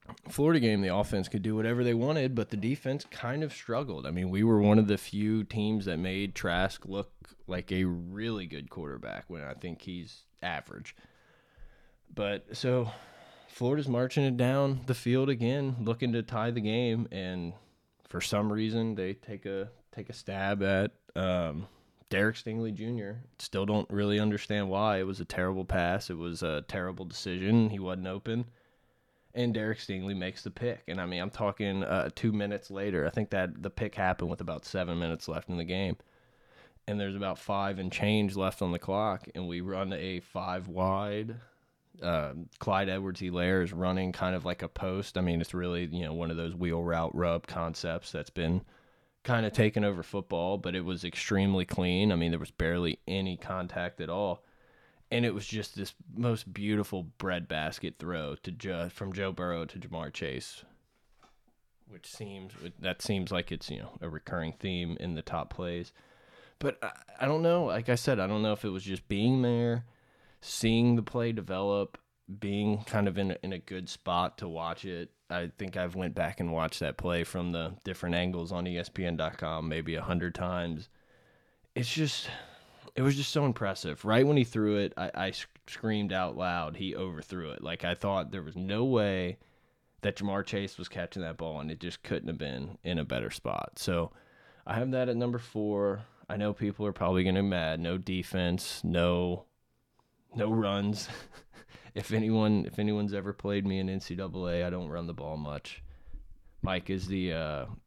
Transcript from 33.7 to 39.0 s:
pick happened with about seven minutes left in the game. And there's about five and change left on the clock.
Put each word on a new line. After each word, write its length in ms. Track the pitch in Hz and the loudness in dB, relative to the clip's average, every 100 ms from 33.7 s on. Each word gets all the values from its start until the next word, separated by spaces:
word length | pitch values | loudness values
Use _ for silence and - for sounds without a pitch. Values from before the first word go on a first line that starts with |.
pick 240 | - 110 | -4 -4
happened 360 | - 92 92 85 | 2 2 2 -2
with 100 | 85 | -4
about 240 | 87 78 | -6 -6
seven 340 | - 92 87 85 | -4 -2 0 0
minutes 300 | 82 80 - | 0 -2 -4
left 220 | 78 - | -6 -4
in 80 | 87 | -4
the 60 | |
game. 320 | 82 92 95 - - _ _ _ _ - - - - | -2 0 0 -2 -8 _ _ _ _ -20 -20 -12 -4
And 120 | 104 | -2
there's 160 | 98 | -2
about 240 | 98 98 90 | -2 -4 -4
five 400 | - 98 98 95 | -2 0 0 0
and 140 | 92 | -2
change 440 | - 104 107 101 98 | 2 4 6 4 2
left 260 | 95 - | 0 0
on 100 | 92 | -2
the 60 | 87 | -2
clock. 500 | - 98 | 0 0